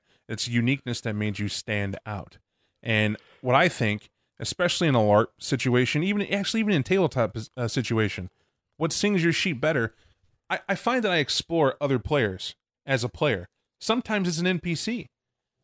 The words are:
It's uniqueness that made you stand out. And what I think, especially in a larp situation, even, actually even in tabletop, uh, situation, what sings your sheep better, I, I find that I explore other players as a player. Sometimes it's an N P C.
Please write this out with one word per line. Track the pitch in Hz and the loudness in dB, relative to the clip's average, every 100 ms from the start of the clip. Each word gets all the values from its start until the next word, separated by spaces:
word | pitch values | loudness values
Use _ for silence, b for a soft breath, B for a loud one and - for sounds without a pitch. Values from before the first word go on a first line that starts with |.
| _ _ - | _ _ -10
It's | 110 120 | -8 -2
uniqueness | 120 117 139 123 117 | 0 0 0 -4 -6
that | 117 104 | -4 -2
made | 104 101 | -4 -2
you | 104 | -4
stand | - - 104 101 95 110 | -6 -4 -4 -4 -6 -8
out. | 101 - - _ _ _ _ | -10 -12 -20 _ _ _ _
And | 117 110 107 107 b b | -2 0 0 -2 b b
what | 127 131 | 2 4
I | 175 | 4
think, | - 110 104 - _ _ - | 2 -2 -2 -8 _ _ -10
especially | - - 175 - 160 | -8 -2 -2 2 2
in | 127 | 4
a | |
larp | 104 104 - _ | 6 6 4 _
situation, | - 135 127 123 127 147 | -4 -2 2 2 2 0
even, | 185 208 | 0 -2
actually | 196 202 190 226 | -2 -2 -2 -2
even | 214 | 2
in | 165 | 0
tabletop, | - 190 165 131 107 110 113 - | 2 2 2 0 -2 -2 -10 -6
uh, | 117 | -2
situation, | 139 113 113 104 - 90 - _ _ _ - | -2 0 2 0 -2 -10 -16 _ _ _ -4
what | 156 | -2
sings | - 208 196 | 0 2 2
your | 170 | 2
sheep | 156 190 123 | 0 -2 0
better, | 151 151 - - _ _ _ _ - | 0 0 -2 -6 _ _ _ _ -8
I, | 139 - | -6 -4
I | 190 | -2
find | 233 254 | 0 0
that | 208 | 2
I | 170 | 0
explore | 143 - - 165 135 - | 0 -2 -2 2 2 2
other | 143 131 | 0 0
players | - 147 107 92 - - _ _ 139 | 2 2 2 -2 -10 -14 _ _ -2
as | 131 | -2
a | 120 | -2
player. | - 151 98 87 _ _ _ | 0 0 0 -6 _ _ _
Sometimes | - 240 226 214 180 | -2 0 0 0 0
it's | 160 | 0
an | 180 | 0
N | 180 | 0
P | 175 | -2
C. | 160 - 233 - _ _ _ _ _ | -4 -4 -6 -10 _ _ _ _ _